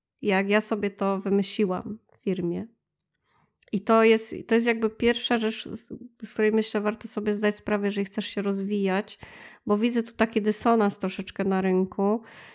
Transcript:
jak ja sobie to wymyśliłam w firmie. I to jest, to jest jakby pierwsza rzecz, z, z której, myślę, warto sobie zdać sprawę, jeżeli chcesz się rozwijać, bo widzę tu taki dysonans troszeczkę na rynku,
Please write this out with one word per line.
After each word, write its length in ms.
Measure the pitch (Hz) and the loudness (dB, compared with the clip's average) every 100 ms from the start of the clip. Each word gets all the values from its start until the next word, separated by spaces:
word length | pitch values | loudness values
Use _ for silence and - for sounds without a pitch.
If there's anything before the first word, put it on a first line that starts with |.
| _ _ | _ _
jak 280 | 208 190 196 | 0 0 2
ja 120 | 214 | 2
sobie 280 | - 208 202 | 2 0 -2
to 300 | 202 196 196 | -2 -2 -2
wymyśliłam 800 | 196 196 190 - 202 180 - 214 _ | 0 2 2 0 0 -2 -6 -12 _
w 80 | - | -10
firmie. 440 | - 185 175 175 226 _ _ _ _ _ _ _ _ _ _ | -4 -2 -2 -4 -8 _ _ _ _ _ _ _ _ _ _
I 100 | 196 | -4
to 220 | 196 226 | 2 6
jest, 320 | 226 220 226 - - | 6 6 2 -6 0
to 80 | 226 | 2
jest 120 | 233 | 2
jakby 220 | 226 220 | 0 -2
pierwsza 480 | 220 233 240 - 233 | 0 0 0 0 0
rzecz, 320 | 220 226 - | 0 -4 -8
z, 240 | 220 - - 240 _ | -10 -12 -14 -18 _
z 100 | 214 | -10
której, 180 | - 214 | 0 2
myślę, 300 | 220 214 214 | 2 0 0
warto 260 | 208 226 - | -2 -4 -6
sobie 260 | - 214 | -4 -2
zdać 220 | 208 208 208 | 0 0 -2
sprawę, 320 | - 208 202 | -2 -2 -2
jeżeli 180 | 202 196 | -2 -4
chcesz 200 | - - | -4 -6
się 160 | - | -4
rozwijać, 800 | 202 196 196 208 196 190 185 - - - - - - | -2 -2 -2 -2 0 0 -4 -10 -18 -20 -20 -10 -2
bo 120 | 208 | 0
widzę 260 | 240 240 | 2 0
tu 80 | 226 | -2
taki 300 | - 226 226 | 0 0 0
dysonans 560 | 208 214 233 233 202 202 | 0 2 4 4 4 0
troszeczkę 460 | 185 - 190 - | -4 -6 -8 -4
na 180 | 196 190 | 0 0
rynku, 600 | 190 185 190 - 196 226 233 - - | 2 2 0 0 0 0 -4 -20 -20